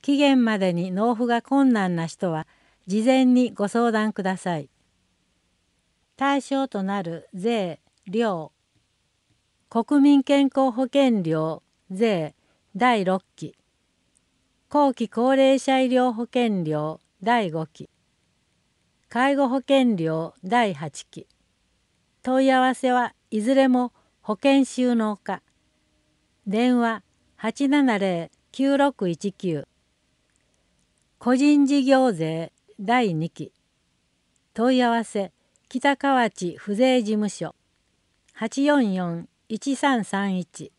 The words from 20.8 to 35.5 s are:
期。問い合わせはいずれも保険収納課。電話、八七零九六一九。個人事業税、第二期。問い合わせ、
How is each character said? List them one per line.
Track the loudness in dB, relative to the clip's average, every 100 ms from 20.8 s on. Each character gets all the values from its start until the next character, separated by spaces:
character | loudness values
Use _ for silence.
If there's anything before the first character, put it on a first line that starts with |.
| -12 -14
期。 | -20 -20 -20 _ _ _ _ _ _ _ _ _
問 | -2 0 2
い |
合 | 2
わ | 0
せ | 0 -2
は | 0 -2 _ _
い | -4
ず | 0
れ | 2 4
も | 2 -2 _ _ _
保 | -8
険 | -2 2 2
収 | 2 0 0
納 | 0 -2 -6
課。 | -10 -10 _ _ _ _ _ _ _ _ _ _ -6
電 | 0 2 2
話、 | 0 -4 _ _ _ _
八 | -8 -2 0
七 | 2 2 2
零 | 0 -2 -6 _ _
九 | -4 0 2
六 | 0 0 -6
一 | -4 -8
九。 | -6 -6 -6 -8 _ _ _ _ _ _ _ _ _ _ _ _ _ _ _
個 | 0
人 | 2 4 4 4
事 | 2
業 | 4 4 4
税、 | 0 -4 -4 -8 _ _ -12
第 | -2 0 0
二 | -2 -6
期。 | -8 -16 _ _ _ _ _ _ _ _ _ _
問 | -2 0 2
い |
合 | 2
わ | 0
せ、 | -2 -6 -8 _ _